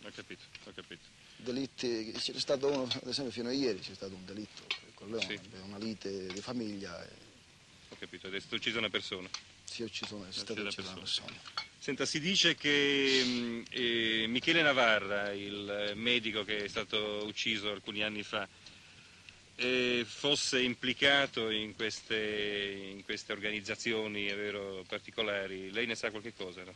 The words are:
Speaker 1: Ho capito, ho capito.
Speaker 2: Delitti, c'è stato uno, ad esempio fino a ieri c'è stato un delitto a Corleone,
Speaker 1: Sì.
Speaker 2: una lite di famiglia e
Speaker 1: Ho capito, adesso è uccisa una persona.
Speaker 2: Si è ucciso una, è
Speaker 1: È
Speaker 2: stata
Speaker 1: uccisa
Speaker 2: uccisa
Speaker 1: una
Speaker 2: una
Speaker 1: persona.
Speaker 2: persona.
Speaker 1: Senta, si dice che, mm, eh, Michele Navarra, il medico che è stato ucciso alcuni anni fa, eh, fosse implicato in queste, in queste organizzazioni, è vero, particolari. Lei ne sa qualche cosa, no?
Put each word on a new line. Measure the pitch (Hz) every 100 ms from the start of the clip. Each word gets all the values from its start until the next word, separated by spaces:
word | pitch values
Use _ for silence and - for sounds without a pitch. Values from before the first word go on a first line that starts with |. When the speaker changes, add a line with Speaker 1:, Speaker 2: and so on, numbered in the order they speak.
Speaker 1:
Ho | 101
capito, | 101 95 90 - - -
ho |
capito. | 92 92 87 - - - -
Speaker 2:
Delitti, | 123 123 135 - 123 113 110 113
c'è | - -
stato | - 139 139
uno, | 143
ad | 127 131 127
esempio | 123 135
fino | 117 120
a |
ieri | 135 131 95
c'è | -
stato | 95 98
un | 95 92
delitto | 101 104 - -
a | - -
Corleone, | - 101 113 107
Speaker 1:
Sì. | 104 92 95
Speaker 2:
una | 95 101
lite | 113 104 98 98 92
di | 92
famiglia | 104 123 110 101 95 87 90
e | - - - - - - - -
Speaker 1:
Ho | -
capito, | - 90 95
adesso | 98 -
è | 113
uccisa | - 113
una | 107
persona. | 104 - 95 92 - - -
Speaker 2:
Si | - -
è | 113
ucciso | - - 104
una, | 92
è |
Speaker 1:
È |
Speaker 2:
stata | 92 101
Speaker 1:
uccisa | 110 104
Speaker 2:
uccisa | 98
Speaker 1:
una | 95
Speaker 2:
una | 92
Speaker 1:
persona. | 82 - -
Speaker 2:
persona. | - - - - -
Speaker 1:
Senta, | - 135 135
si | 160
dice | 151 196 170 151
che, | 143 143 143 139 135 135
mm, | 123 123 120 117 -
eh, | 120 120 117 113 110 110
Michele | 127 - 165
Navarra, | 151 135 120 107 98 101 101
il | 101 101 101 101 101 104 104
medico | 117 120 113 107
che | 101 107 101
è |
stato | 113 101 110 107 104 107
ucciso | 104 117 110 104
alcuni | 101 104 104
anni | 107 107
fa, | 101 110 98 - - - - - - - - - - -
eh, | 123 127 123 120 117
fosse | - 143 147 - 131
implicato | 127 120 127 120 139 143 135 - 113
in | 107 107 98
queste, | 110 - - 110 107 107 104 101 101 98 98 98
in | 95
queste | 107 -
organizzazioni, | 104 104 107 101 107 117 110 107 104 101
è | 101
vero, | 104 101 98 95 92
particolari. | 104 - - 107 101 98 95 95
Lei | 101 120
ne | 113
sa | 117
qualche | 104 110 -
cosa, | 95 87
no? | 92